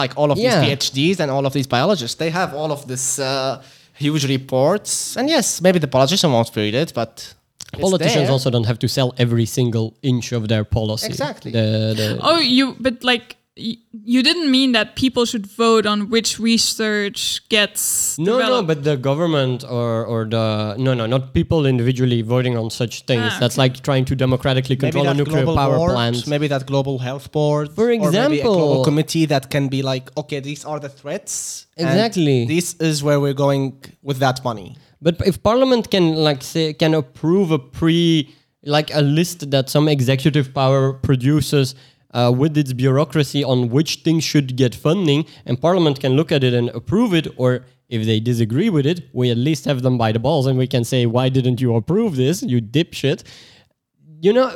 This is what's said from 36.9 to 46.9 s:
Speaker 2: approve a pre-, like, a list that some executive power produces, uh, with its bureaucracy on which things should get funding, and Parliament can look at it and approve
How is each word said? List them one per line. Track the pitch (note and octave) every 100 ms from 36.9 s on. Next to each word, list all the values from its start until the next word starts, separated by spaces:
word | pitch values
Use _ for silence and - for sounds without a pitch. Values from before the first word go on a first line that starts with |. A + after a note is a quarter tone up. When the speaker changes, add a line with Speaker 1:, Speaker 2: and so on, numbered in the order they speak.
Speaker 2:
approve | D#3+ C3+ - D#3 F#3+ F3
a | D#3
pre-, | C3 - D#3+ E3+ E3+ D#3+ C3+ - _ _ C#3+ D3
like, | D3+
a | D3+
list | C#3+ D#3 F3 - C#3+
that | C3+ B2+
some | D3 D3+
executive | C#3+ B2+ C3+ D#3 D3 C3+
power | C#3+ C3+ C3+ C3+
produces, | C3 - C3 B2+ D3+ - D3 C3 - - _ _
uh, | A#2+ B2 B2+
with | D#3 D3+
its | C3+
bureaucracy | B2 C3+ C3 D#3 D#3+ C#3 C#3+
on | C3+ B2+ A#2+
which | C3 D#3 -
things | E3 D#3+
should | - D3+ C3 B2+
get | B2
funding, | - D3+ G3 E3 C#3+ D#3 - -
and | C3
Parliament | D#3+ F#3 D#3 C3+
can | C3+ C3
look | D#3+
at | D3+
it | B2+
and | A#2+ A#2+ A#2+
approve | -